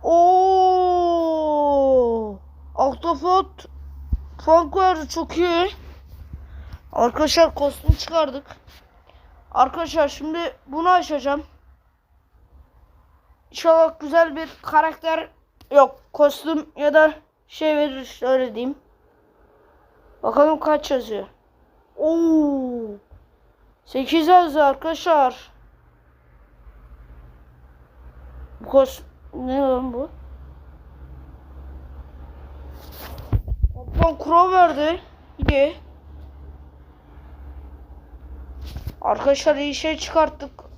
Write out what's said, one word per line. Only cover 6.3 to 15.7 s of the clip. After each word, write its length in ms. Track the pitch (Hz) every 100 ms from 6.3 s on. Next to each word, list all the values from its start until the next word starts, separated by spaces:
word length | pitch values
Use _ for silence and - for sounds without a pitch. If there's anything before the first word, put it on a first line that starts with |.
| - - - - - -
Arkadaşlar, 640 | - 240 240 302 330 330 -
kostüm 400 | 285 262 - -
çıkardık. 640 | - 330 302 262 - - _ - _ _ _ - _ _ _
Arkadaşlar, 560 | - 262 320 330 320 285
şimdi 480 | - 302 320 339 - _
bunu 220 | 285 339
açacağım. 540 | 359 330 294 262 285 311 _ _ _ _ _ _ _ _ _ _ - - _ _ _ _ _ _ _ _
İnşallah 480 | - 339 330 320 330
güzel 360 | 302 320 330 294
bir 140 | 311 -
karakter, 680 | - 311 320 311 320 320 330 _ _ _ -